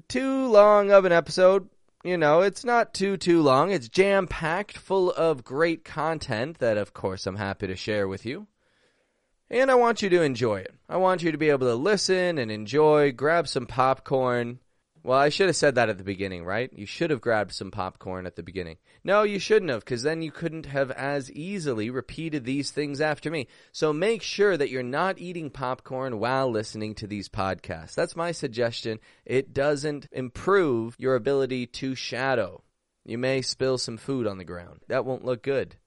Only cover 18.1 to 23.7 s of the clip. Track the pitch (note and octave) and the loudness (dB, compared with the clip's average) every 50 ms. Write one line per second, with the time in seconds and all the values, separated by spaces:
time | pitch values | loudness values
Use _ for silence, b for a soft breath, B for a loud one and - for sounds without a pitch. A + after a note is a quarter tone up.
18.1 | F#2 F#2 F2+ F2+ - - E2+ F2+ F2+ F#2+ F2 E2 D#2+ - b b b b - E3+ | -10 -8 -10 -10 -12 -14 -14 -10 -10 -10 -10 -10 -12 -18 b b b b -2 0
19.1 | G3 G#3 G#3+ G#3+ G3+ F#3 - - G#3+ G#3+ F#3 D#3 B2 G#2 - - C3 A#2 B2 D3+ | 2 2 2 0 -2 -4 0 2 2 2 2 0 -4 -4 -4 -6 -6 -4 -2 -2
20.1 | E3 E3 E3 D3+ - - E3+ D#3+ D#3 D#3+ C#3+ C#3 C#3 C#3 C3+ B2 - - C3 C#3 | -4 -4 -6 -10 -8 -8 -8 -8 -8 -10 -12 -6 -4 -4 -4 -4 -6 -6 -6 -4
21.1 | C#3+ C#3+ B2+ - - C3 D#3+ F#3+ G#3 F#3+ D#3 C#3+ A#2+ A2 G#2+ A#2+ B2+ C3 - - | -4 -6 -6 -8 -12 -12 -10 -10 -8 -6 -4 -4 -4 -2 -4 -4 -6 -8 -10 -10
22.1 | - D3+ E3 E3 D3+ D3 A2+ B2 C3+ C#3+ C3 - - C#3+ D3+ C#3+ C#3 C3 D3+ D#3 | -10 -10 -8 -6 -6 -6 -4 -4 -4 -4 -4 -6 -6 -6 -6 -6 -4 -4 -2 -2
23.1 | D3 - - D3+ E3 D#3 A#2 b b b b b | -2 -4 -6 -6 -6 -6 -8 b b b b b